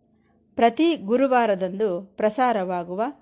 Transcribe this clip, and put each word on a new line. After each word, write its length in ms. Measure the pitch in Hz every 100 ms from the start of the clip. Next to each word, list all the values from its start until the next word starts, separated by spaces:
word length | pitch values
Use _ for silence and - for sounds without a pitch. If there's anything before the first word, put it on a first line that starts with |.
| _ _ _ _ _ -
ಪ್ರತಿ 400 | 233 233 330 285
ಗುರುವಾರದಂದು 1040 | 196 247 269 247 226 190 185 190 214 175
ಪ್ರಸಾರವಾಗುವ 1000 | 190 - 208 214 254 220 185 180 175 185 240 -